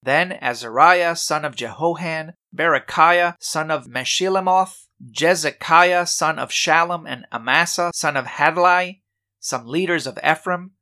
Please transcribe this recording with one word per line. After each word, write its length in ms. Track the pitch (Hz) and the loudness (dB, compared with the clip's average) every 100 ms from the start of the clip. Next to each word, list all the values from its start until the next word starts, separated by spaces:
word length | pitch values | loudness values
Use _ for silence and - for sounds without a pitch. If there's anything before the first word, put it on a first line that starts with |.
Then 300 | 127 143 180 | 2 0 0
Azariah, 840 | 185 131 117 117 117 160 180 170 165 | -4 -6 -6 -6 4 6 6 2 -2
son 260 | - 151 | -4 -4
of 140 | 151 117 | -4 -8
Jehohan, 760 | 117 98 165 160 170 160 156 - _ | -10 -4 -4 -2 -6 -8 -10 -18 _
Berechiah, 840 | - 170 143 - - 160 175 175 170 | -2 0 0 -2 2 4 4 2 -2
son 300 | - 156 156 | -8 -6 -4
of 160 | 151 123 | -4 -4
Meshillemoth, 1000 | 123 127 - 185 190 185 185 190 - _ _ 123 | -8 -4 -2 0 0 2 2 2 -6 _ _ -16
Jezekiah, 960 | 110 156 180 151 - - 165 180 175 | -2 2 2 0 -6 2 4 6 4
son 340 | 175 - 156 156 | 0 -2 -2 -2
of 120 | 127 | -6
Shallum, 560 | - - 156 170 175 160 | -4 2 2 2 -4 -8
and 160 | 123 - | -14 -10
Amasa, 580 | 120 117 143 170 - 175 | -8 0 2 2 -2 -4
son 240 | - 156 143 | -2 -2 -2
of 80 | 127 | -6
Hadlai, 760 | - 147 165 180 180 180 190 _ _ _ _ | 0 0 4 4 4 0 -8 _ _ _ _
some 260 | - 127 117 | -8 -8 -4
leaders 400 | 151 185 170 131 | -4 0 -2 -4
of 120 | - | -4
Ephraim 500 | 147 160 - 180 185 _ | -2 -2 -2 -6 -8 _